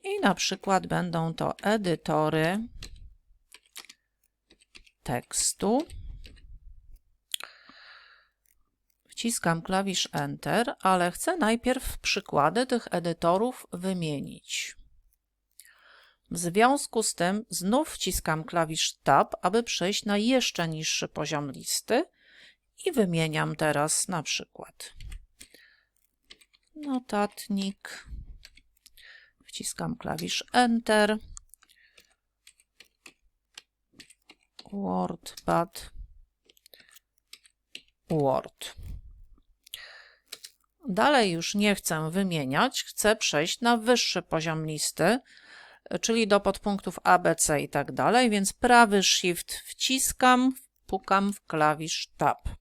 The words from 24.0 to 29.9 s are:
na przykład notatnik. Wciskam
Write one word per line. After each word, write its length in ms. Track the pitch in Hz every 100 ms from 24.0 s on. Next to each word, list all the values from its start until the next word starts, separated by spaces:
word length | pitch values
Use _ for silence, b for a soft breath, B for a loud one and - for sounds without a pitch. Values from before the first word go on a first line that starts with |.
| -
na 160 | 175
przykład 680 | - - - - - _ - - - - - _ B B B B B _ _ _ _ - _ _ _ 311
notatnik. 1300 | 294 254 247 208 208 - - 196 196 - - - - - - - - - _ _ - - B B B B -
Wciskam 500 | - - - 165